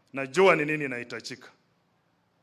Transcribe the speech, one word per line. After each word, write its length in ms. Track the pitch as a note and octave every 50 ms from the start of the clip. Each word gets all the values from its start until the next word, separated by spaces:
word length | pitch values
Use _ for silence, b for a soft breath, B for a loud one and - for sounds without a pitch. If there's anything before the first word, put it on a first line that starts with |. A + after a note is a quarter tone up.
| _ _ -
najua 440 | C3+ C3+ C3 C3 E3 F#3+ F#3+ E3
ni 80 | D#3 D3
nini 200 | D3+ D#3 D3+ D3
inahitajika. 640 | C3+ B2+ A#2+ A#2+ A#2+ A#2+ A2+ A2+ - B2+ - - - - _ _ _ _ _ _ _ _ _ _ _ _ _ _ _ _ _